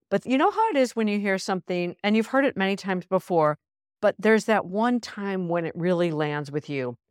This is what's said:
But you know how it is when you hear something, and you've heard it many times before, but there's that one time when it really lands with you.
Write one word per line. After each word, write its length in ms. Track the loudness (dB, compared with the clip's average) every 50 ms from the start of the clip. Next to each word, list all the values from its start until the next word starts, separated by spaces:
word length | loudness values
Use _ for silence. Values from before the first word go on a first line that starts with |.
| _ _
But 160 | -2 -2 0
you 100 | 0 2
know 140 | 2 4 2
how 180 | 2 2 0 2
it 80 | 2
is 180 | 2 2 2 0
when 140 | -2 -2 0
you 120 | 0 0
hear 180 | 0 0 -2 -2
something, 580 | -2 -4 -4 -4 -4 -4 -2 -2 -2 -4 -6 -4 -2
and 120 | 0 2
you've 100 | 2 2
heard 180 | 2 2 2 2
it 100 | 2 0
many 220 | 0 -2 -2 -2
times 300 | -4 -4 -4 -4 -4 -2
before, 500 | -2 -2 -2 0 0 2 2 2 2 2 -2 _ _ _ _ _ _ _ _ 0
but 120 | 0 0 2
there's 260 | 2 4 4 4 4
that 220 | 2 0 0 0
one 340 | -2 -2 -2 0 0 0 -2
time 480 | -4 -6 -10 -8 -6 -4 -4 -2 -2 0
when 160 | 0 0 -2
it 80 | -2 -4
really 360 | -2 0 0 2 2 2 0
lands 420 | 0 0 -2 -2 -2 -4 -6 -4 -6
with 160 | -8 -6 -4
you. 280 | -4 -4 -4 -4 -6 -10 _ _